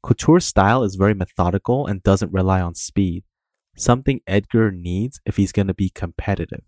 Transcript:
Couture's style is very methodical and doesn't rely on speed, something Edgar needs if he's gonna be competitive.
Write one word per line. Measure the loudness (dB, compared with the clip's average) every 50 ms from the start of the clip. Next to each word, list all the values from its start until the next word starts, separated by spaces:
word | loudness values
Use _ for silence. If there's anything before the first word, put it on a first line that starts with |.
Couture's | 2 0 0 _ 4 4 4 4 2
style | 0 2 2 4 4 4 2 0
is | -2 0
very | 2 2 2 2
methodical | 0 -4 -8 _ -2 0 0 0 -2 _ 0 -2 -2 0 -4
and | -6 -2 2
doesn't | 2 2 2 2 -2 -2
rely | 0 2 2 2 2
on | 0 -2 -6
speed, | -10 -12 -6 -2 -2 -2 0 -2 -6 -10 _ _ _ _ _ _ _ _ _ _
something | -6 0 2 2 2 2 -2 -2 -2 _ 0
Edgar | 0 0 0 2 0 2 2 2
needs | 0 -4 -6 -4 -4 -2 -4 -4 -8 -10 _
if | -6 0
he's | 0 0 0
gonna | 2 -2 -2 -2 0
be | -2 -2 -4
competitive. | _ -6 -10 -10 -8 -8 -4 -4 -4 -4 -4 -8 -10 -16 -16